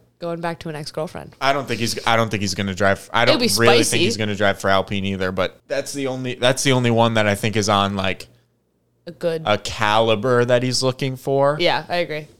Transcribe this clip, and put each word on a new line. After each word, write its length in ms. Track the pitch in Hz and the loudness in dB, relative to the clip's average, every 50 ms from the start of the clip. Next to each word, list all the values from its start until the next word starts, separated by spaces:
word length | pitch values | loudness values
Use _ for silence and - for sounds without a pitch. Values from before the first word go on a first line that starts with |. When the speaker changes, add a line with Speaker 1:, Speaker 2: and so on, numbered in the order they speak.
| _ _ _ _ | _ _ _ _
Speaker 1:
going 200 | 175 170 170 170 | -10 -8 -8 -6
back 200 | 170 170 170 - | -6 -8 -8 -8
to 100 | - 165 | -10 -10
an 60 | 151 | -10
ex-girlfriend. 600 | 147 143 - - 160 156 180 - 80 71 - - _ | -10 -12 -10 -8 -8 -8 -8 -10 -12 -14 -16 -8 _
Speaker 2:
I 100 | 131 135 | 2 2
don't 160 | 139 147 127 113 | 2 2 0 -4
think 120 | 120 104 | -4 -2
he's, 200 | 117 107 - - - 117 | -2 -4 -4 -2 0 2
I 80 | 120 | 2
don't 140 | 113 117 110 | 4 2 0
think 120 | 110 101 | -2 -2
he's 120 | 101 95 92 | -2 -4 -2
gonna 200 | 107 101 98 95 | -4 -4 -4 -2
drive. 340 | 87 104 98 98 - - - | 2 2 2 2 0 -2 -2
I 120 | - 113 120 | 0 2 4
Speaker 1:
It'll 100 | - - | 4 4
Speaker 2:
don't 60 | 240 | 2
Speaker 1:
be 60 | 247 226 - 113 | 2 0 2 4
Speaker 2:
really 180 | 117 117 - - | 4 6 6 6
Speaker 1:
spicy. 120 | - - | 4 2
Speaker 2:
think 120 | 123 143 170 | 0 0 0
he's 140 | 185 - - | 0 0 -2
gonna 180 | 110 107 104 | -4 -4 -2
drive 240 | 95 107 98 98 - | 0 2 2 2 0
for 100 | - 98 | 0 2
Alpine 340 | 98 95 92 - 104 98 95 | 2 2 2 0 -4 -4 -4
either. 260 | 98 98 95 95 92 | -4 -4 -2 -4 -4
But 280 | 95 95 92 87 - - _ - | -2 -2 -4 -4 -4 -10 _ -8
that's 260 | 143 135 139 - - | -6 -6 -6 -6 -6
the 140 | 143 135 127 | -6 -4 -4
only, 280 | 131 131 131 127 120 | -4 -6 -6 -8 -4
that's 280 | - 120 127 131 - - | 0 2 2 2 2 2
the 80 | 139 131 | 2 2
only 180 | 127 123 120 | 4 4 4
one 240 | 117 113 117 117 113 | 4 4 4 4 2
that 120 | 113 107 104 | 2 2 2
I 80 | 104 | 0
think 200 | 104 - 113 104 110 | 0 -2 -2 0 0
is 100 | 101 107 | 0 2
on, 260 | 107 98 98 98 101 | 2 2 2 2 0
like, 320 | 98 95 95 92 - - - _ _ _ _ _ _ _ _ _ _ _ _ _ _ _ - | -2 -2 -4 -4 -6 -10 -18 _ _ _ _ _ _ _ _ _ _ _ _ _ _ _ -18
Speaker 1:
A 40 | |
good 300 | 170 - - 170 165 160 160 | -12 -6 -4 -4 -4 -2 -2
Speaker 2:
a 120 | 107 104 104 | -2 -2 -2
caliber 880 | - - - - 113 104 104 113 113 113 110 104 104 123 123 120 123 | -2 -6 -4 -2 0 2 2 4 4 4 2 0 0 2 2 2 2
that 180 | 120 123 123 127 | 2 2 2 2
he's 180 | 127 123 117 131 | 0 -2 -2 -2
looking 320 | 131 123 - 143 135 131 127 | -2 -2 -2 -4 -6 -6 -6
for. 400 | - 143 139 139 139 143 147 156 | -4 -2 0 2 2 0 0 0
Speaker 1:
Yeah, 240 | 175 165 127 135 156 - | 0 0 0 -2 -2 -4
I 80 | 180 175 | -4 -4
agree. 300 | 175 147 151 151 151 - - _ | -4 -4 -6 -10 -10 -14 -18 _